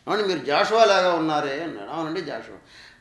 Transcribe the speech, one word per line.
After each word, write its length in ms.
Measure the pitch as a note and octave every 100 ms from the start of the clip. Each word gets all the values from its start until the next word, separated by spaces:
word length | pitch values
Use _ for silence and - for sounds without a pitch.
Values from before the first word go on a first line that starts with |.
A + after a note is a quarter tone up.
| -
"ఏమండి, 260 | G3 G3+
మీరు 100 | E3+
జాషువా 400 | C3 D3 G3+ A3
లాగా 280 | A3 F#3+ F#3
ఉన్నారే" 500 | E3+ D#3+ D3+ D3 C3+
అన్నాడు. 280 | E3+ G#2+ G2+
"అవునండి, 300 | D#3 D#3 E3+
జాషువా." 360 | D3+ A#2 G#2+ G2 - - - -